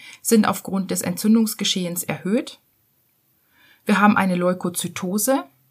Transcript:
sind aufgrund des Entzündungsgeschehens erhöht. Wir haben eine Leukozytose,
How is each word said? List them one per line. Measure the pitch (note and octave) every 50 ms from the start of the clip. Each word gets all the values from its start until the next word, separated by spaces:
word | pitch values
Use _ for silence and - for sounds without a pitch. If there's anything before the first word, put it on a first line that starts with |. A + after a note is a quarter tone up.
| - - - -
sind | - - A#3 A3 G#3 -
aufgrund | F#3 - - - F3+ G3 F#3 F#3
des | F#3 F#3
Entzündungsgeschehens | - F3 F3 - - G#3+ A3+ A3+ A3 G#3+ - - G3+ - - F#3+ F3+ E3+ F3 F3 -
erhöht. | - D#3 D3+ - F3+ G#3 C4 - - - - _ _ _ _ _ _ _ _ _ _ _ _ _ _ _ _ _ _ _ _ _ _ _ _ _
Wir | - G#3 G3
haben | G#3 G#3 - -
eine | F#3+ F#3 F3+
Leukozytose, | F3 F3+ F3+ F3+ F#3 - F3+ F3 - - E3+ E3+ - F#3+ F3+ F#3+ G#3+ G#3 B3+ C4+ D#4 F4+ - _ _ _ _